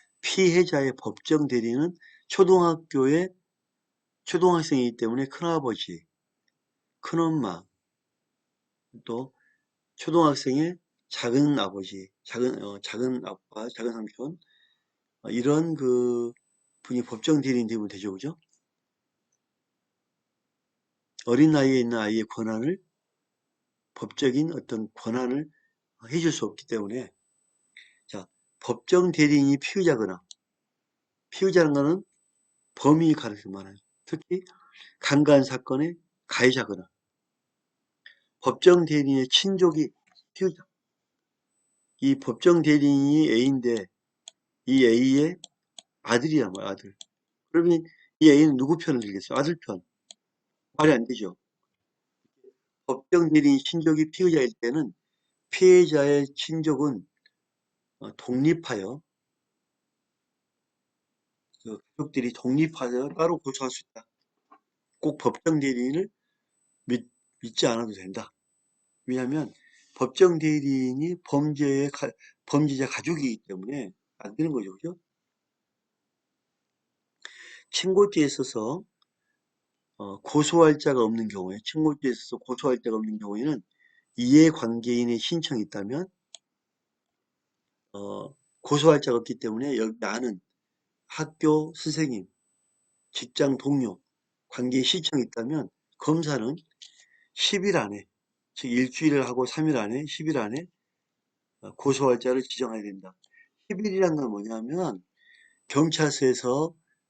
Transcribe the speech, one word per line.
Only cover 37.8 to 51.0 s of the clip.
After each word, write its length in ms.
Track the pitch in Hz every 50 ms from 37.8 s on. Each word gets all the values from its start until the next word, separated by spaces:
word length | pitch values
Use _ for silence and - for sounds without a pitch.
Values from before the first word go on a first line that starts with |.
| _ _ _ _ _ - _ _ _ _ _ - -
법정 400 | 131 - - - 180 175 175 165
대리인의 440 | 151 151 147 139 139 139 135 131 127
친족이 580 | - - - 196 196 180 180 170 151 156 143 117 _ _ _ _ _ _ _ _ -
피의자. 280 | - 190 180 156 - - _ _ _ _ _ _ _ _ _ _ _ _ _ _ _ _ _ _ _ _ _ _ _ _ _ _ -
이 120 | 135 139 135
법정 440 | 135 - 131 113 - - 180 175 170
대리인이 720 | 147 151 147 147 143 143 143 139 139 143 147 156 156 147
A인데 560 | 113 117 127 139 135 127 117 120 117 107 95 - _ _ _ _ _ _ _ - _ _ _ _ _ _ -
이 180 | 123 131 135 127
A의 520 | 117 113 120 127 135 135 139 151 165 180 - - - _ _ _ _ _ - _ _ _ _
아들이란 500 | - - 117 120 131 156 156 147 117 95
말이야, 180 | 92 98 101 98
아들. 220 | 98 95 - 98 - - - _ _ _ _ _ _ _ _ _
그러면 320 | - 170 170 175 170 160 160 - _ _ _ _ _ -
이 100 | 156 156
A는 280 | 139 143 156 156 139 127
누구 180 | 135 143 170 165
편을 220 | - 165 139 120
들겠어요? 380 | 107 101 98 98 - - - 131
아들 180 | 143 165 170 151 -
편. 140 | - 101 87 _ _ _ _ _ - - _ _ _ _ _ _ _ _ _ _ _ -
말이 180 | - 156 156
안 120 | 139 120